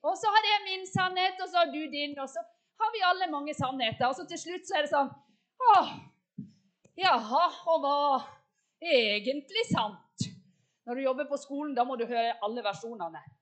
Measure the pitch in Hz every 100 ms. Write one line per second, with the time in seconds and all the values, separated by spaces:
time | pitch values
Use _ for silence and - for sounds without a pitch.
0 | 294 370 440 415 415 415 392 381 381 381
1 | 370 370 370 370 359 349 330 285 302 285
2 | 294 285 269 330 330 _ _ _ 440 453
3 | 370 370 359 294 285 294 262 269 226 220
4 | 247 277 349 330 330 359 359 339 294 294
5 | 277 - _ _ _ _ 494 403 226 -
6 | - _ _ - - _ _ _ _ -
7 | 370 254 214 262 349 - - 320 277 285
8 | 285 262 - - _ _ _ _ 339 285
9 | 220 208 208 285 277 415 466 - 214 185
10 | _ - - - _ _ _ _ - 247
11 | 269 262 277 277 - 277 302 247 247 254
12 | 233 240 233 226 208 240 208 196 233 233
13 | 165 160 - _